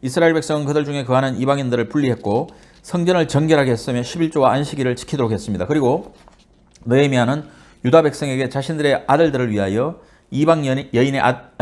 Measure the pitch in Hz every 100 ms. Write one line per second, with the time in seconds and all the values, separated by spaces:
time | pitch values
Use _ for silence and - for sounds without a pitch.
0 | 131 131 170 160 151 151 143 147 147 143
1 | 123 127 135 113 131 139 131 120 113 151
2 | 139 113 104 107 160 - - - - 175
3 | 170 180 160 139 156 156 135 117 - 123
4 | 123 - 160 156 131 127 143 147 127 123
5 | - 147 120 107 - 98 87 156 127 151
6 | - - - _ _ _ _ _ 117 127
7 | 143 131 117 143 151 - - _ - 160
8 | 156 139 143 131 131 139 135 160 147 135
9 | - 139 165 139 123 104 98 101 139 180
10 | _ _ _ 131 151 160 143 131 135 120
11 | 131 135 123 127 - _